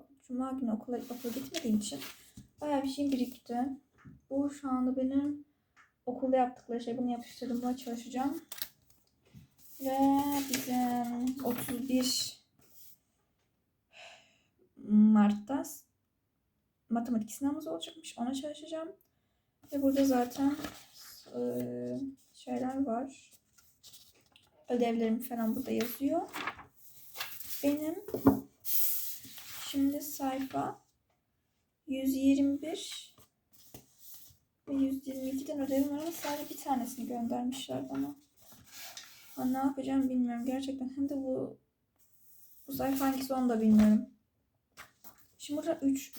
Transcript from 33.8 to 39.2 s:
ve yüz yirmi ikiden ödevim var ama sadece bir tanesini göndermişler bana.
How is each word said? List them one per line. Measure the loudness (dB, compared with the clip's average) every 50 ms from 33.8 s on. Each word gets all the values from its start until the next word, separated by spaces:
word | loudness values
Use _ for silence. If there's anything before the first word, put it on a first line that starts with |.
| -20 _ _ _ -20 -20 -20 -20 -20 -20 -20 _ _ _ _ _ _ -2
ve | 2
yüz | 2 4 2 2 0 -4
yirmi | -6 -6 -6 -4 -4
ikiden | -4 -4 -4 -4 -4 -2
ödevim | -2 0 2 2 2 2
var | 0 -4 -4
ama | -6 -6
sadece | -6 -4 -4 -4 -4 -6 -8
bir | -10 -8
tanesini | -4 -2 -2 -2 -2 -4 -6 -8 -8
göndermişler | -6 -4 -4 -4 -2 -2 -2 -2 -4 -4 -6 -6 -6 -6 -6 -6 -4
bana. | -4 -4 -4 -4 -6 -10 -18 _ _ _ -20 -20 -20 -20 -20 -20 -18 -16 -14 -14 -14 -16 -16 -18 -20 -20